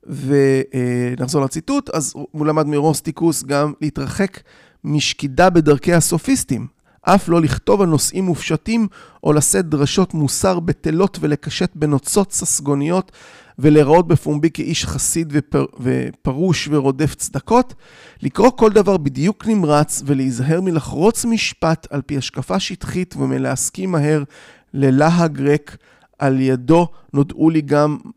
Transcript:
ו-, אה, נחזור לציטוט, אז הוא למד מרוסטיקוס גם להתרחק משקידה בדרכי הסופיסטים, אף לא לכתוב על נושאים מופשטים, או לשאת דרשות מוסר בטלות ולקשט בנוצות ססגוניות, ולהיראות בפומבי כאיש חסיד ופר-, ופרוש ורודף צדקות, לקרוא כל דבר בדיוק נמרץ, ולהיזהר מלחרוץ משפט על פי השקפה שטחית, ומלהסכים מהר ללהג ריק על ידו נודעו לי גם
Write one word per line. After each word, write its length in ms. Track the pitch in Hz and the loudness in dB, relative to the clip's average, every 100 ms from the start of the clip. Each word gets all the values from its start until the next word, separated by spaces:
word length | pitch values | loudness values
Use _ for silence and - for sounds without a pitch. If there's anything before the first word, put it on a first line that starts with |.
| - | -12
ו-, 540 | 139 131 143 135 135 135 | -10 -2 2 2 2 -2
אה, 400 | 131 123 123 123 123 | -4 -2 -2 -4 -4
נחזור 240 | 127 147 | -2 -2
לציטוט, 460 | 135 160 - 285 277 | -2 -6 -4 -4 -2
אז 240 | - 147 - 147 | -6 -6 -10 -12
הוא 160 | 156 151 | -4 -2
למד 200 | 156 147 | 0 0
מרוסטיקוס 760 | 147 151 143 - 151 165 147 | 0 0 -2 -6 -2 -2 -2
גם 300 | 135 143 151 - | -4 -2 -2 -4
להתרחק 600 | 151 139 135 - 190 - _ _ _ _ | -8 -6 -8 -4 -4 -4 _ _ _ _
משקידה 680 | 147 151 - - 143 131 180 | -4 -2 -2 -4 -6 2 4
בדרכי 420 | 180 156 143 - | 6 4 4 4
הסופיסטים, 760 | 170 - 170 - 269 - 120 117 _ _ _ | 2 2 -2 0 -2 0 -4 -6 _ _ _
אף 260 | - 190 170 | 2 2 4
לא 120 | 170 | 2
לכתוב 420 | 156 - - 202 | 2 -2 0 2
על 60 | 185 | 4
נושאים 360 | 156 - - | 2 0 -2
מופשטים, 640 | 190 147 - 156 - 233 208 - - _ | -2 -2 -2 -4 -2 -2 -2 -6 -20 _
או 80 | 147 | 0
לשאת 360 | 156 - 190 175 | 2 2 0 0
דרשות 460 | 151 139 - 185 | 0 0 2 0
מוסר 460 | 165 143 - 190 180 | 0 -2 0 0 0
בטלות 580 | 165 - 165 160 190 - | -2 -4 -2 0 0 0
ולקשט 500 | 151 147 - - 175 | -4 -2 -4 -4 -6
בנוצות 580 | 156 151 143 - - 196 | -2 0 0 0 0 0
ססגוניות, 800 | - 170 - 143 143 147 180 185 - - - - - | -4 -4 -4 -2 -2 0 -2 -4 -14 -20 -20 -20 0
ולהיראות 500 | 143 151 139 165 170 | 4 6 6 4 4
בפומבי 420 | 165 - 151 160 | 2 2 0 0
כאיש 300 | - 143 165 | -2 -6 -4
חסיד 480 | - 139 - 170 165 | -4 -4 -4 -4 -2
ופר-, 340 | 143 - 143 139 - | -2 -2 -2 -2 -4
ופרוש 880 | 123 127 127 - - 135 185 170 151 | -4 -2 -4 -6 -6 -2 0 0 0
ורודף 420 | 147 135 131 147 | 0 0 0 -4
צדקות, 600 | - - 139 - 233 247 - - - - - | -4 -8 -8 0 2 2 -6 -20 -20 -20 -10
לקרוא 280 | 139 - 226 | -8 2 2
כל 220 | - 220 | 4 4
דבר 240 | 208 196 190 | 4 4 2
בדיוק 500 | 143 131 160 214 208 | 0 -2 -2 -2 -2
נמרץ, 560 | 214 160 147 151 - 139 | 0 2 2 2 -2 -2
ולהיזהר 540 | 139 131 117 131 165 | -2 -2 -2 -2 0
מלחרוץ 640 | 190 165 139 143 190 240 | 0 -2 -4 0 0 2
משפט 640 | 240 226 - - 160 160 - | -2 -2 -2 -4 -2 -2 -4
על 120 | 143 | -10
פי 140 | - 139 | -6 -6
השקפה 440 | 123 - 135 190 | -6 -10 -6 -4
שטחית, 540 | - 190 - 180 180 - | -6 -10 -8 -6 -8 -6
ומלהסכים 720 | 135 131 131 131 - - 190 | -4 -4 -4 -4 -6 -6 -4
מהר 300 | 175 147 151 139 - - - _ | -2 0 0 -2 -14 -20 -20 _
ללהג 680 | - 135 131 151 175 170 143 | 0 2 4 4 4 0 0
ריק 360 | 139 147 - - _ _ _ _ | 0 0 -2 -20 _ _ _ _
על 220 | 143 135 | 0 2
ידו 480 | 131 131 123 165 170 - - | 0 0 4 4 4 -4 -6
נודעו 380 | 139 143 - 156 | -2 -2 2 2
לי 100 | 160 | 2
גם 380 | 143 147 151 147 - | 0 0 2 -2 -10